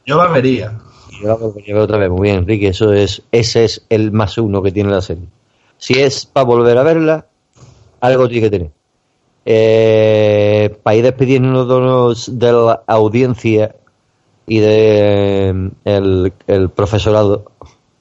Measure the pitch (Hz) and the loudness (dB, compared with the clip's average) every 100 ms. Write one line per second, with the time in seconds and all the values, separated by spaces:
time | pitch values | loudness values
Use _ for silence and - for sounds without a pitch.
0 | - 151 175 143 131 120 101 - - - | -4 0 0 0 0 -2 -6 -14 -18 -20
1 | - 101 104 113 113 101 101 104 104 104 | -20 -10 -6 -4 -6 -10 -6 -2 0 0
2 | 95 90 104 95 90 110 98 90 107 101 | -2 0 0 0 -2 -2 -2 0 2 2
3 | 98 - - 117 123 117 110 - - 110 | 0 -4 -4 -2 0 0 0 -2 -4 -2
4 | 110 107 110 - 110 98 95 92 101 98 | 0 -2 -2 -2 -4 -2 -2 -2 -2 -2
5 | 95 82 85 _ _ _ _ _ - 127 | -4 -10 -14 _ _ _ _ _ -4 0
6 | 139 131 - 139 123 120 117 120 147 165 | 0 -2 -6 -2 0 2 2 2 2 0
7 | 156 156 - _ _ _ - _ _ _ | 0 -2 -6 _ _ _ -20 _ _ _
8 | 123 131 123 117 110 98 80 - _ _ | 0 2 0 0 0 -2 -6 -14 _ _
9 | _ _ _ _ - 110 110 110 110 110 | _ _ _ _ -2 2 2 2 2 2
10 | 110 107 107 104 104 104 104 104 113 110 | 2 2 2 2 0 0 -2 -2 -2 0
11 | 123 131 127 135 131 131 123 127 127 127 | 0 0 0 0 0 0 0 0 0 2
12 | 123 117 - 123 120 120 113 113 - 113 | 0 -2 -6 -2 0 2 2 0 0 0
13 | 110 117 127 117 113 107 107 - _ _ | 2 0 0 -2 -2 0 -2 -6 _ _
14 | _ _ _ _ - 110 107 107 110 104 | _ _ _ _ -4 0 2 4 4 2
15 | 104 101 101 98 98 92 95 - 104 101 | 2 0 -2 -2 -2 -4 -6 -8 -4 -2
16 | 95 95 92 - - 98 92 - 98 107 | 0 0 -2 -6 -2 -2 0 -2 -2 -2
17 | 101 107 101 101 - _ - _ _ _ | 0 0 0 -2 -6 _ -20 _ _ _